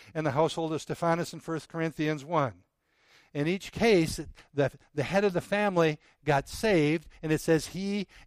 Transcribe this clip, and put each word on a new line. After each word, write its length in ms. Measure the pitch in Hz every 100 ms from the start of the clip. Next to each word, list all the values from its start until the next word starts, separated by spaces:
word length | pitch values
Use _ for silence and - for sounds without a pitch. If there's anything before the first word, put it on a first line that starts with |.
| - 160
and 100 | 156
the 60 |
household 400 | 131 160 - 160
of 100 | 156
Stephanas 520 | - 131 170 165 160
in 80 | 160
First 260 | - 160 -
Corinthians 560 | 165 160 - 151 151
one. 400 | 143 165 131 90 _ _ _ _ _ _ _
In 140 | 147 156
each 240 | 196 -
case, 480 | - 233 185 160 - 147 - -
the, 180 | 139 135 - _
the 100 | 147
head 200 | 127 196
of 80 | 208
the 80 | 180
family 600 | - 202 208 175 160 151 _ _ 147
got 240 | 143 -
saved, 580 | - 220 175 147 165 - -
and 80 | 156
it 80 | 151
says 280 | - 160 -
he 400 | 180 196 202 185 -